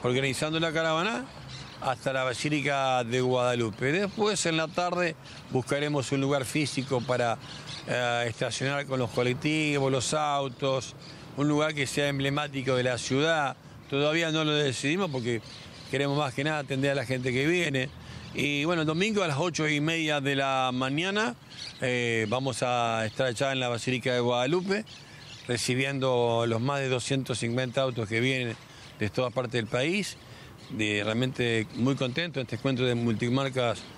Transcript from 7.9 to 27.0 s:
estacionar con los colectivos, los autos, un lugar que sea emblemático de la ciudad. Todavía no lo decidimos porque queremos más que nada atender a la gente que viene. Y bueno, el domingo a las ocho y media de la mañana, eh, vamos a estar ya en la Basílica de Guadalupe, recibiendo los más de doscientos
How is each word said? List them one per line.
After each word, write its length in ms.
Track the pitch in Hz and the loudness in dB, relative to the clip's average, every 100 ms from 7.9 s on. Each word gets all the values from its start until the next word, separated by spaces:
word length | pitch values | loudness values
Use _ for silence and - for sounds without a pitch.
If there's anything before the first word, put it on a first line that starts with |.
| 123 123 120 120 | -2 0 0 -2
estacionar 580 | 113 127 - 135 143 139 | -2 -4 -2 -2 -2 -2
con 140 | 131 | -2
los 120 | 120 | 0
colectivos, 800 | - 123 127 156 156 151 143 135 | 2 2 2 0 2 2 2 2
los 220 | 131 107 | 2 0
autos, 840 | 151 151 143 139 123 139 131 - - - - - - | 0 2 0 -2 -2 0 0 -4 -14 -18 -16 -12 -2
un 100 | 147 | 2
lugar 260 | 147 156 | 4 2
que 120 | 151 131 | 0 -2
sea 220 | - 143 | 2 0
emblemático 680 | 139 139 143 147 139 127 127 | 2 0 0 -2 -4 0 2
de 80 | |
la 140 | 123 120 | 2 0
ciudad. 600 | - 131 156 165 135 127 - - - | 0 2 4 4 2 -2 -14 -20 -4
Todavía 420 | 139 147 160 165 | 2 2 2 2
no 120 | 156 | 2
lo 100 | 156 | 2
decidimos 580 | 147 147 120 139 170 190 | 2 2 0 0 0 0
porque 300 | 131 117 117 - - - - - | -2 -2 -2 -4 -16 -16 -16 -4
queremos 260 | 135 139 139 | 0 2 2
más 160 | 143 | 0
que 100 | 123 | 0
nada 160 | 143 156 | 0 0
atender 320 | 135 135 139 | 0 2 4
a 40 | 139 | 2
la 100 | 113 | 2
gente 280 | 127 127 | 0 2
que 120 | 123 143 | 2 4
viene. 440 | 175 165 135 131 - - - - | 4 2 0 -2 -6 -14 -14 -10
Y 320 | - 143 143 151 | -2 0 2 2
bueno, 160 | 175 | 2
el 60 | 156 | 2
domingo 340 | 156 202 208 | 2 2 2
a 40 | 175 | 2
las 100 | 139 | 2
ocho 280 | 180 156 151 | 0 0 2
y 120 | 151 | 2
media 420 | 151 165 156 147 | 2 2 2 2
de 140 | 139 139 | 2 2
la 360 | 139 131 127 | 2 2 2
mañana, 640 | 127 131 143 180 202 233 240 - - - - | 0 0 0 0 0 0 -4 -14 -16 -14 -4
eh, 440 | 127 123 120 113 110 | 0 0 2 2 2
vamos 340 | 123 135 120 | 0 0 0
a 420 | 127 123 117 113 110 | 0 2 2 2 -2
estar 280 | - 131 | 0 0
ya 180 | 110 135 | 2 0
en 80 | 135 | 0
la 80 | 123 | 0
Basílica 440 | 117 131 127 131 | -2 -2 -2 2
de 80 | 123 | 2
Guadalupe, 640 | 120 120 127 175 185 196 220 - - - - - - | 2 2 2 0 0 -2 -4 -16 -20 -20 -18 -14 -4
recibiendo 960 | 120 - 127 135 139 131 123 120 117 117 | -2 0 0 0 0 2 4 4 4 2
los 120 | 113 | 2
más 180 | 127 143 | 0 0
de 100 | 135 | 0
doscientos 480 | 127 | 0